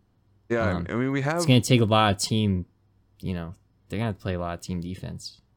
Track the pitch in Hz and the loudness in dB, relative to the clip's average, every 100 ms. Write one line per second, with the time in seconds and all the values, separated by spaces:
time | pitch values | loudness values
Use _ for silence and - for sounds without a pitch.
0 | _ _ _ _ - 117 107 90 87 113 | _ _ _ _ -4 0 0 -2 -2 -2
1 | 131 139 139 165 160 123 - 127 107 110 | 0 -2 -2 0 4 4 6 4 4 4
2 | 107 98 - 110 107 92 87 _ _ _ | 4 2 0 0 2 0 -4 _ _ _
3 | _ - 92 87 82 - _ _ - 98 | _ -12 -8 -6 -8 -14 _ _ -10 -6
4 | 113 98 104 87 87 85 - 90 85 92 | -4 -4 -6 -4 -6 -8 -8 -8 -6 -10
5 | 87 85 - - _ | -12 -12 -16 -20 _